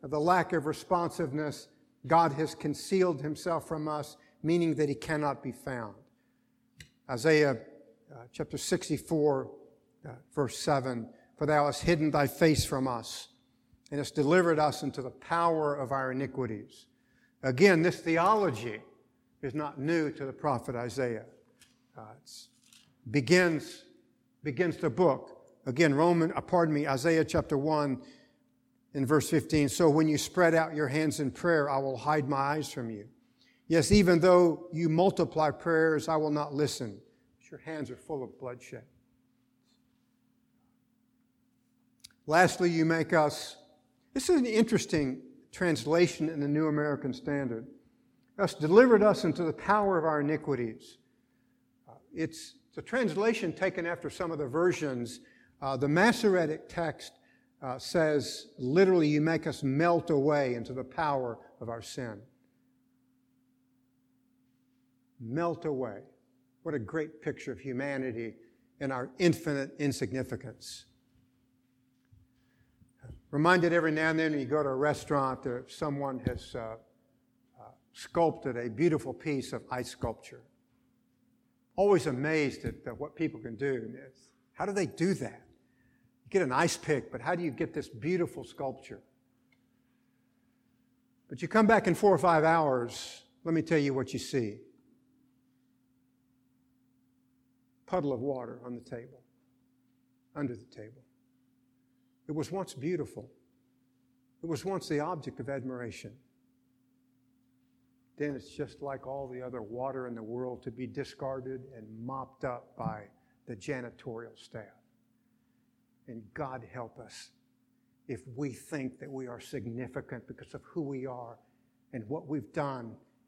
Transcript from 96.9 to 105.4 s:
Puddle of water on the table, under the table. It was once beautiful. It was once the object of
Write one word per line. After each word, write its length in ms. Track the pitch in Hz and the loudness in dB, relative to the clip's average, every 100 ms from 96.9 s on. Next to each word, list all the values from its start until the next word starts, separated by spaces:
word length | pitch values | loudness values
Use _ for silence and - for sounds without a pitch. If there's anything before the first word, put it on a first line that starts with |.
| _ _ _ _ _ _ _ _ _ - | _ _ _ _ _ _ _ _ _ -4
Puddle 280 | 180 143 | -2 -2
of 60 | 120 | -2
water 400 | 139 131 120 120 | -4 -6 -8 -14
on 100 | 123 | -14
the 60 | 120 | -14
table, 420 | - 120 131 - _ _ _ _ _ _ _ _ _ _ _ | -12 -14 -14 -20 _ _ _ _ _ _ _ _ _ _ _
under 220 | 151 135 110 | -8 -8 -8
the 80 | |
table. 380 | - - 110 131 _ _ _ _ _ _ _ _ _ _ _ _ - | -16 -20 -20 -20 _ _ _ _ _ _ _ _ _ _ _ _ -10
It 60 | |
was 180 | 151 139 | -8 -6
once 220 | 190 180 | -6 -8
beautiful. 580 | 131 147 170 127 110 - _ _ _ _ _ _ _ _ _ _ _ | -8 -6 -4 -6 -12 -18 _ _ _ _ _ _ _ _ _ _ _
It 40 | 165 | -6
was 180 | 147 | -6
once 240 | 190 190 - | -4 -6 -2
the 120 | 147 | -2
object 380 | 156 170 131 | -2 -6 -8
of 120 | - | -10